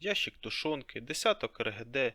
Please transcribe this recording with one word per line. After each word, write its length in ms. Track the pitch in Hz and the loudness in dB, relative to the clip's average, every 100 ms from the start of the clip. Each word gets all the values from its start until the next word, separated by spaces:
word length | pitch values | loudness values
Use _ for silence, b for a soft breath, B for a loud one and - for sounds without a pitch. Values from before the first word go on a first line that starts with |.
ящик 340 | 190 196 - - | -2 0 0 -4
тушонки, 600 | 113 - 156 147 - - | -6 -2 0 0 -4 -10
десяток 600 | 117 156 226 - 117 - | -6 2 4 4 0 0
Р 100 | 110 | -2
Г 140 | 104 | -2
Д 280 | 113 135 123 | -4 0 0